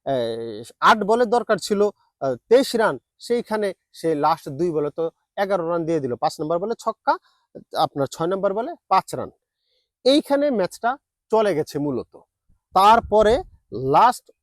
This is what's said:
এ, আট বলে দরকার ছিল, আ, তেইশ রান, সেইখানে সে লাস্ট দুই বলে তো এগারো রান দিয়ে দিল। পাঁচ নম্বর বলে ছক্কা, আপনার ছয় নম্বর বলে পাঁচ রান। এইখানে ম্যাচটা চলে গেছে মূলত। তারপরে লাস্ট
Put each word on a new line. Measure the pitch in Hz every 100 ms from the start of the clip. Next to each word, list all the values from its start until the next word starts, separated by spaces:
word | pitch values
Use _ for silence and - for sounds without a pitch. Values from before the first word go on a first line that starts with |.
| 143
এ, | 131 117 113 117 104 120 _
আট | 170 220
বলে | 202 233 247
দরকার | 240 233 202
ছিল, | - 202 208 - _ _
আ, | 139 123 _
তেইশ | 240 269 233
রান, | 208 131 - _
সেইখানে | - 240 - 220 202 - _
সে | - 165 151
লাস্ট | 151 160 -
দুই | 135 180
বলে | 151 147 -
তো | 165 - _ -
এগারো | 196 196 165
রান | 175 151
দিয়ে | 165
দিল। | 131 120
পাঁচ | 151 -
নম্বর | 151 170
বলে | 208 233
ছক্কা, | 226 226 - 339 - _ _ - - 117
আপনার | 151 143 135
ছয় | - 165
নম্বর | 196 196
বলে | 196 254 339 _
পাঁচ | 190 - 131
রান। | 101 - _ _ _ _ _ _
এইখানে | 247 294 - 285 294
ম্যাচটা | 233 175 - 226 269 _ _ _
চলে | 220 208 156
গেছে | 147 147
মূলত। | 147 123 90 - _ _ _ _ _ 185
তারপরে | 202 233 - 208 214 254 - _ _
লাস্ট | 107 131 151 233 - - _